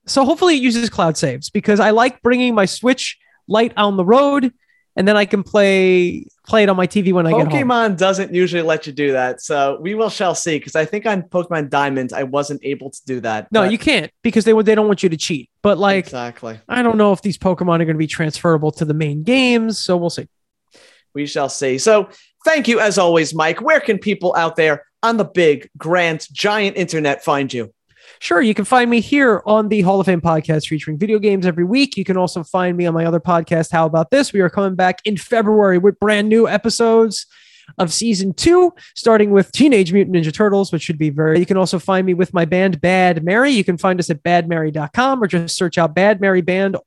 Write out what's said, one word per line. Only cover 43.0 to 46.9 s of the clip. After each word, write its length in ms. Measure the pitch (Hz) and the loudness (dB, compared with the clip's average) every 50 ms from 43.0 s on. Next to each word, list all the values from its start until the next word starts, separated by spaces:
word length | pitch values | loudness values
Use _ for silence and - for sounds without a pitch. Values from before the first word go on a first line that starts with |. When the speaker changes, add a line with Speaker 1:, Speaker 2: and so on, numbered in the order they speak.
| 185 180 175 160 156 | 2 2 2 0 -2
Speaker 1:
Mary. 280 | 170 190 226 269 294 | 0 0 2 2 2
You 120 | 269 208 185 | 2 0 0
can 120 | - 175 | 0 -2
find 220 | 156 - 190 185 180 | -2 0 0 0 -2
us 100 | 170 - | -2 -4
at 140 | 165 147 - | -6 -4 -2
bad 240 | 170 175 175 170 165 | 0 0 0 0 0
mary 220 | 170 165 156 156 | -2 -2 -2 -4
dot 220 | 147 156 147 147 - | -4 -6 -8 -4 -2
com 280 | 233 254 269 269 254 | 0 0 0 0 0
or 60 | 220 | -2
just 280 | 165 180 175 170 165 - | -2 -2 -2 -4 -4 -4
search 220 | - 185 170 - | -4 -4 -2 0
out 160 | 180 165 156 151 | 0 0 0 2
Bad 260 | 175 190 214 220 185 | 2 2 2 2 2
Mary 220 | 196 196 185 185 | 2 2 2 2
Band 360 | 165 180 180 190 196 196 190 - - - | 0 0 0 0 -2 -2 -4 -6 -6 -4